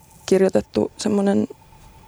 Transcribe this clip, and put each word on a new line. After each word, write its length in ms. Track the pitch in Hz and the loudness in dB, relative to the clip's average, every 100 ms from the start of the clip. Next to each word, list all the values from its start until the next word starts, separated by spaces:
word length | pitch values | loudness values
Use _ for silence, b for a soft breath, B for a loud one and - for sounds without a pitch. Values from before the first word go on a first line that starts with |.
| - - - | -20 -20 -2
kirjoitettu 640 | 190 185 208 - - 214 - | 2 2 0 -2 -4 -4 -4
semmonen 500 | 208 202 196 208 214 - - - - - | -4 -2 0 0 -2 -8 -20 -20 -20 -20